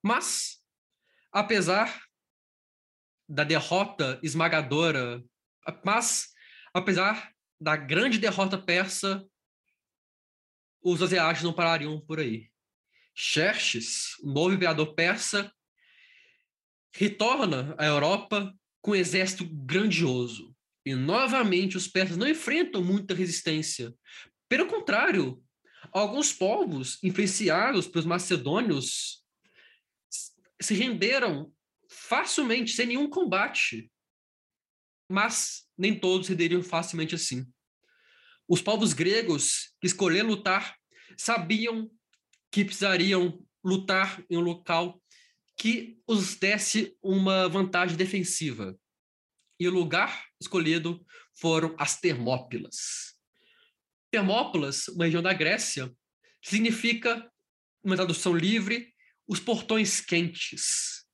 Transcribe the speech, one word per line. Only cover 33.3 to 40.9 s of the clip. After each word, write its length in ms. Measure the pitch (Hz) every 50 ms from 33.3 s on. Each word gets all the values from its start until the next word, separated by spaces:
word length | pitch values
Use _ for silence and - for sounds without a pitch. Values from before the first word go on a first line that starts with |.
| 180 190 208 262 - - - - - 110 110 - _ _ _ _ _ _ _ _ _ _ _ _ _ _ _ _ _ _ _ _ _ _ _ _
Mas 600 | 185 190 208 233 226 - - - - - - _ _ -
nem 200 | 180 208 214 220
todos 300 | - 185 185 190 185 -
se 60 | 190
renderiam 280 | 165 170 170 175 180
facilmente 540 | 175 175 - 165 165 170 - 165 160 156 170
assim. 300 | 165 - - 131 127 131 127 _ _ _ _ _ _ _ _ _ _ _ _ _ _ _ _ - _ _ _
Os 140 | 175 170
povos 300 | - - 214 214 220 -
gregos 840 | 147 127 170 180 202 226 226 180 160 143 - - - - - - _ _
que 80 | - 180
escolheram 420 | 180 - 202 180 165 190 220 226
lutar 480 | 214 190 208 196 185 196 226 - - _ _ _